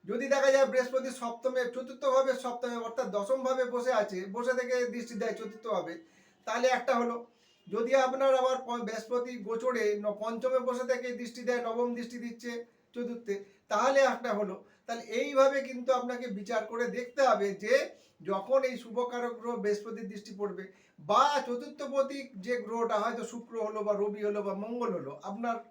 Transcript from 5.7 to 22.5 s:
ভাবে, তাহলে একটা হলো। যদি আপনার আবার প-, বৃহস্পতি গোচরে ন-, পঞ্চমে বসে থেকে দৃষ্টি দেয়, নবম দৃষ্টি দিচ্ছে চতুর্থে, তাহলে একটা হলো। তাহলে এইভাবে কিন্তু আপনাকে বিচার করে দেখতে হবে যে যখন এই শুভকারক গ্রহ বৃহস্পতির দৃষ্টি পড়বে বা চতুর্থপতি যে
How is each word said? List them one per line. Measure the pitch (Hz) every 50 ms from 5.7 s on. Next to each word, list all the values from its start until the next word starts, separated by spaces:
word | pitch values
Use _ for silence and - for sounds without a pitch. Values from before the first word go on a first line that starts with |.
| 208
ভাবে, | 180 170 165 170 - - _ _ - _ _ _ _ _
তাহলে | - 220 240 247 262 254 247
একটা | - - 254 240
হলো। | 233 233 233 240 - - _ _ _ _ _ _ _
যদি | - 185 220 233 247 269 269 254
আপনার | 254 247 262 269 269 262 254
আবার | 254 262 254 247 -
প-, | 226 240 233 208
বৃহস্পতি | 202 220 220 220 - 247 247 240 247 247 233 196
গোচরে | 202 226 233 247 254 247 226 214 208 208 208 208
ন-, | 214 202 208 214
পঞ্চমে | 226 233 226 254 254 262 262 247 254
বসে | 247 247 254 247
থেকে | 254 247 247 247 247 -
দৃষ্টি | 240 - - 254 233 233
দেয়, | 247 240 233
নবম | 226 226 240 247 240 233 233
দৃষ্টি | 233 233 240 247 240
দিচ্ছে | 233 233 - - 240 233 233 240 _ _ _ _ _ _
চতুর্থে, | 240 240 240 240 233 - 202 202 202 - - _ _ _ _ 214
তাহলে | 208 226 269 269 277 269 254 240
একটা | 233 - 240 214 202
হলো। | 208 185 - - - - _ _ _
তাহলে | - 233 233 233 226 220 240
এইভাবে | 277 285 285 262 269 269 277 269 254 247
কিন্তু | 262 247 240 262 254 247
আপনাকে | 247 247 247 240 254 247 196 202
বিচার | 202 185 233 220 214 214
করে | 226 226 240 208 190
দেখতে | 240 240 - - 285 269 254
হবে | 220 196 202 202 190 - 202
যে | 214 247 269 330 - - - _ _ _ _ 165 160
যখন | 196 196 196 - 262 269 262 254
এই | 247 233 -
শুভকারক | 233 226 240 247 233 247 240 240 240 233 -
গ্রহ | 226 240 240 214 190
বৃহস্পতির | 208 208 202 - 226 202 226 214 190 214
দৃষ্টি | 202 - - 226 190
পড়বে | 208 208 180 180 190 - - _ _ _ _ -
বা | 151 147 202 233 269 294 294 277 240
চতুর্থপতি | 233 240 240 294 277 - - 285 277 269 277 269 262 277 277 262 - - 196 180
যে | 233